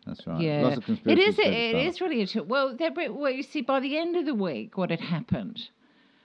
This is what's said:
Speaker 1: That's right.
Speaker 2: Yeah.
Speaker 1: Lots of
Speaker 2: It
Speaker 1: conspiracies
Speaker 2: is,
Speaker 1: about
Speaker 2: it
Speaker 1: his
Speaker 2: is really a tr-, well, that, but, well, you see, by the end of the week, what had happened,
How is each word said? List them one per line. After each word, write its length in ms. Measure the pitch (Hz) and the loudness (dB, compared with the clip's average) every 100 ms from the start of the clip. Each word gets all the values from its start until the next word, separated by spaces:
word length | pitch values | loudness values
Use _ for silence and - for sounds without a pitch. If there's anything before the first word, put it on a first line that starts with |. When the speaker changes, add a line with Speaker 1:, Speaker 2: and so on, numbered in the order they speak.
| 98 | -14
Speaker 1:
That's 200 | - - | -12 -6
right. 140 | 165 | 0
Speaker 2:
Yeah. 220 | 160 147 | 0 2
Speaker 1:
Lots 140 | 143 139 | 2 0
of 40 | |
Speaker 2:
It 20 | - | -2
Speaker 1:
conspiracies 420 | - - 330 403 | -2 4 6 6
Speaker 2:
is, 100 | 415 | 4
Speaker 1:
about 140 | 403 | 2
Speaker 2:
it 240 | 226 233 233 | 2 0 0
Speaker 1:
his 180 | 311 | 0
Speaker 2:
is 60 | 349 | -2
really 220 | 349 254 | -2 0
a 40 | 185 | 0
tr-, 160 | 220 | -2
well, 320 | 156 269 269 240 | -2 0 0 0
that, 180 | 330 | -2
but, 200 | 294 311 | -2 -4
well, 160 | 269 285 | -2 -2
you 120 | 262 | -2
see, 180 | - 302 | -4 -4
by 180 | 262 269 | 0 0
the 200 | 269 302 | 2 0
end 180 | 339 349 | 0 0
of 80 | |
the 100 | 294 | 0
week, 420 | 226 185 117 110 - | 0 0 -2 -6 -2
what 120 | 170 | -2
had 100 | 165 | -2
happened, 680 | - 160 - 143 92 - - _ _ _ _ _ | -2 -4 -2 -2 -4 -10 -16 _ _ _ _ _